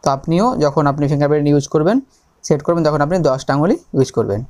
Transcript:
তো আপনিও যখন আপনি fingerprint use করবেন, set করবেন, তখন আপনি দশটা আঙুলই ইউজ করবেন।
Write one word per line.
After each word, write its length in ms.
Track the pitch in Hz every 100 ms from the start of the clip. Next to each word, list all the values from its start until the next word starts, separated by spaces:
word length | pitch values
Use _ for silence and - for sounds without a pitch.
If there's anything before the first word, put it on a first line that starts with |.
তো 40 | - 139
আপনিও 300 | - 165 233 254
যখন 180 | 147 139 147
আপনি 140 | 143 147
fingerprint 360 | 147 143 151 147
use 120 | 147 143
করবেন, 220 | 160 156 240 269 _ _ _ -
set 140 | 151 143
করবেন, 160 | 170 156
তখন 140 | 151 143
আপনি 100 | 185 147
দশটা 220 | 135 - 139
আঙুলই 200 | 160 320 _ -
ইউজ 120 | 131 -
করবেন। 240 | 104 101 131